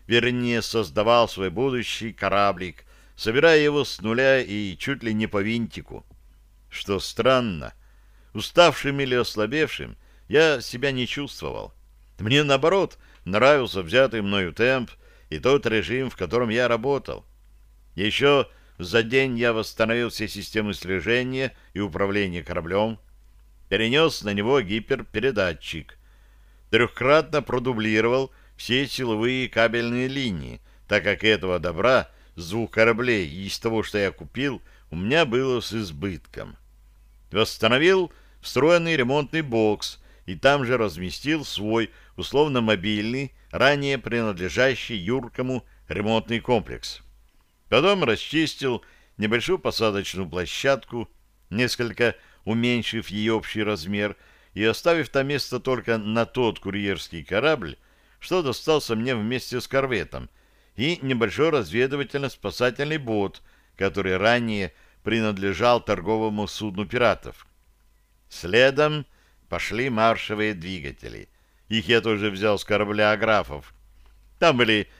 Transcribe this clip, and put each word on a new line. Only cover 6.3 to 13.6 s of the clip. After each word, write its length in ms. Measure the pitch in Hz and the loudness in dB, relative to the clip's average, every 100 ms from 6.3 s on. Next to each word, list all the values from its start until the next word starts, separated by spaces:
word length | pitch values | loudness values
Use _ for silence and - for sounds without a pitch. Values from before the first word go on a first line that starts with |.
| - _ _ _ | -20 _ _ _
Что 280 | - - 98 | -12 -4 -4
странно, 760 | - - 117 131 117 82 60 - _ _ _ _ - | -4 0 2 4 2 -6 -10 -16 _ _ _ _ -14
уставшим 680 | 107 - - 170 131 143 139 | -10 -2 6 6 6 -4 -2
или 140 | 135 | 0
ослабевшим 840 | 123 113 107 107 147 147 - 64 53 - - - | 0 0 -2 -2 0 -2 -4 -12 -14 -20 -20 0
я 320 | 123 160 135 | 4 4 2
себя 320 | - 127 139 | -4 -4 -4
не 140 | 127 120 | -2 -4
чувствовал. 640 | - 139 - 73 55 52 - - - - - | -6 -8 -8 -10 -8 -12 -16 -20 -20 -20 -6
Мне, 240 | 101 143 | 2 2
наоборот, 560 | 147 135 151 196 165 - - - | 4 4 4 2 0 -4 -20 -16
нравился 580 | - 98 131 147 | -2 4 6 6